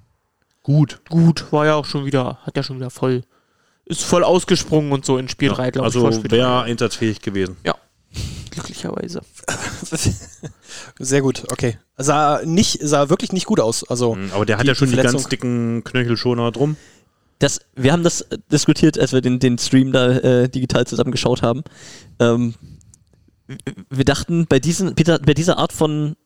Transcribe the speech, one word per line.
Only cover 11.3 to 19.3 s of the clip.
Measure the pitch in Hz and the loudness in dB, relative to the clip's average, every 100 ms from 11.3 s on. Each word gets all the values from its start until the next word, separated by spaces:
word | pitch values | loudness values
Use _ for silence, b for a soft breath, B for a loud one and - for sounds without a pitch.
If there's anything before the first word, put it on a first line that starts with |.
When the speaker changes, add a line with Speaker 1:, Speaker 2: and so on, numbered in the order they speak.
| - - | -2 -6
Speaker 3:
okay. | - 123 107 _ - | -4 -4 -4 _ -4
Sah | 135 147 147 147 165 | 0 2 2 0 0
nicht, | 170 220 - | 2 2 0
sah | 147 147 143 | 0 2 2
wirklich | 175 - | 0 0
nicht | 185 - | -4 0
gut | 208 | 0
aus. | 110 113 - | 2 -2 -4
Also | 120 120 101 | -2 0 -2
Speaker 1:
Mhm, | 98 | -4
aber | 95 107 | -2 0
der | 107 | 2
hat | |
Speaker 3:
die, | 135 | 0
Speaker 1:
ja | 123 | 2
schon | 135 | 2
Speaker 3:
die | 123 | 4
Speaker 1:
die | |
ganz | 127 | 2
Speaker 3:
Verletzung. | 135 131 | 2 -2
Speaker 1:
dicken | 127 123 120 117 117 | -4 -2 -2 -2 -4
Knöchelschoner | - 127 120 113 123 120 117 | -4 -2 0 0 0 0 -2
drum. | 110 147 151 b b _ _ _ _ | 0 -2 -2 b b _ _ _ _
Speaker 4:
Das, | 143 - - - | -2 -2 -10 -2
wir | 131 | 2
haben | 170 | 4
das, | 170 - | 2 -2
äh, | - - - | -6 -12 -2
diskutiert, | 147 - 147 156 - | 0 2 4 4 4
als | 131 | 2
wir | 131 | 2
den, | 127 | 0